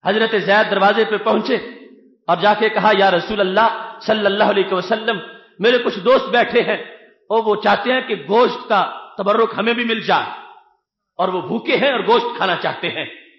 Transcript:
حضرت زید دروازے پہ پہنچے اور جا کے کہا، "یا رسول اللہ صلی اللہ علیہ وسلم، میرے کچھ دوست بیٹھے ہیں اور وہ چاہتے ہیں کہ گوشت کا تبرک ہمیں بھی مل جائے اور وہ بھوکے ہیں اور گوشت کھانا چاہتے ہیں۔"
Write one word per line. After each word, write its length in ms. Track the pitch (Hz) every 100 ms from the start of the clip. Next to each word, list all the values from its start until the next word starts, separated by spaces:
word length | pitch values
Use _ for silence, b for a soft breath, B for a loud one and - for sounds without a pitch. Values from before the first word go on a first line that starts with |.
| 180
حضرت 260 | 214 220
زید 400 | 220 175 202 214
دروازے 340 | 202 196 214 220
پہ 120 | 208
پہنچے 380 | 220 220 214 226 - - - - _ _ -
اور 100 | 175
جا 160 | 202
کے 160 | 208 220
کہا، 220 | 214 202 202
"یا 140 | 196
رسول 280 | 175 170 214
اللہ 580 | 185 190 220 - - -
صلی 240 | - 220 202
اللہ 180 | 202
علیہ 300 | 208 196 190
وسلم، 440 | 185 175 165 220 202 - - - _
میرے 180 | 208 240
کچھ 220 | 240 196
دوست 300 | 185 262 254
بیٹھے 320 | 240 220 233
ہیں 160 | 214 196 - - - _ _
اور 140 | 220
وہ 180 | 214 208
چاہتے 320 | 202 202 240
ہیں 80 | 254
کہ 140 | 254 202
گوشت 540 | 143 214 247 - -
کا 220 | 208 156 - - -
تبرک 360 | 196 214 226 -
ہمیں 160 | 214
بھی 100 | 240
مل 160 | 240 233
جائے 260 | 160 170 107 - - - _ _ _ _ _ -
اور 100 | 185
وہ 140 | 185
بھوکے 360 | 160 220 - 269
ہیں 140 | 262
اور 80 | 247
گوشت 380 | 185 240 240 -
کھانا 180 | 190 170
چاہتے 340 | 165 135 170
ہیں۔" 160 | 165 143 - -